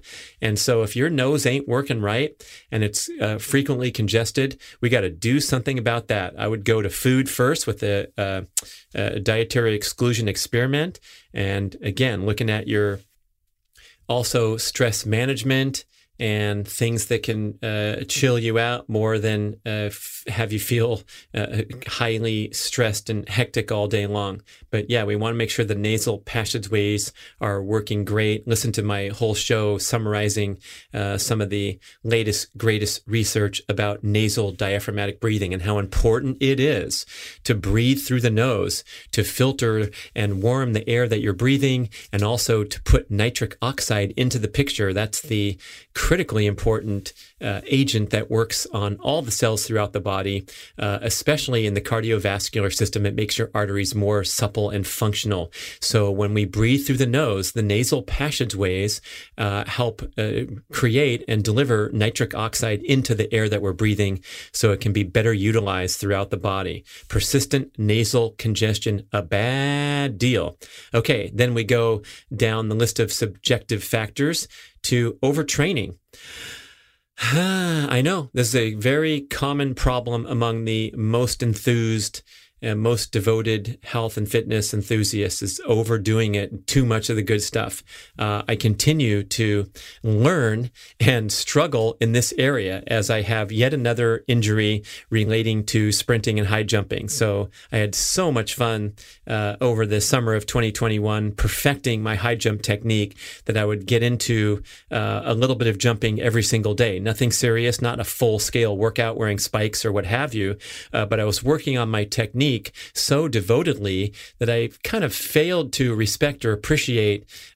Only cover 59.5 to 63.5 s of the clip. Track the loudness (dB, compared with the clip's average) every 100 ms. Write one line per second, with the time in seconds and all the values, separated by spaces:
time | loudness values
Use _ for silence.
59.5 | -2 -4 -2 -2 -2 -8 -4 -2 -2 -4
60.5 | -8 -8 0 2 4 2 0 0 0 2
61.5 | 2 4 2 2 2 0 0 -2 -2 -4
62.5 | -2 -2 -2 2 2 2 0 0 0 2